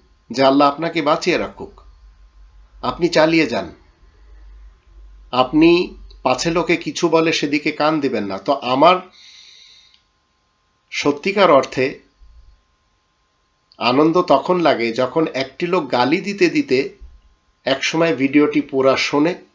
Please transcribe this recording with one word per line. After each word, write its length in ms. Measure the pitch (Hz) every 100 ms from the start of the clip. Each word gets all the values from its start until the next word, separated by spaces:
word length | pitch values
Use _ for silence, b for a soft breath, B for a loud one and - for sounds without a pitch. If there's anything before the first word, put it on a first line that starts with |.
| _ _ _
যে, 140 | 123 135
"আল্লাহ 220 | 139 143
আপনাকে 340 | 143 165 165
বাঁচিয়ে 360 | 147 165 180 139
রাখুক, 440 | 98 - - - - _ - _ - _ - - _ -
আপনি 280 | 120 - 170
চালিয়ে 380 | 170 156 160 139
যান, 280 | 110 87 - _ _ _ _ - - - - - _ _ - - - -
আপনি 640 | 123 127 156 165 175 - - - -
পাছে 280 | 131 127 170
লোকে 260 | 170 165 165
কিছু 320 | 160 143 175
বলে 240 | 165 165
সেদিকে 380 | 160 143 147 151
কান 280 | 143 151 156
দিবেন 260 | 135 110 101
না।" 120 | 95
তো 160 | -
আমার 440 | 139 120 131 160 185 - b b b b b b b b b _ _ _ _ _ _ _ _ _
সত্যিকার 600 | - 143 143 196 208 185
অর্থে 480 | 139 - - 131 - _ _ - - - _ _ _ _ _ _ _ _ _ _ _ _ _
আনন্দ 440 | 113 131 160 175
তখন 380 | 180 139 - 180
লাগে, 320 | 156 113 117
যখন 360 | 113 127 165 160
একটি 340 | 127 135 - 175
লোক 240 | 180 139
গালি 300 | 123 127 180
দিতে 280 | 185 202 175
দিতে 480 | 147 139 131 139 - - - _ _ _ _ 127
একসময় 500 | 131 - 160 165 131
ভিডিওটি 460 | 135 147 147 147
পুরা 360 | 139 135 135 123
শোনে, 380 | - 143 160 185 -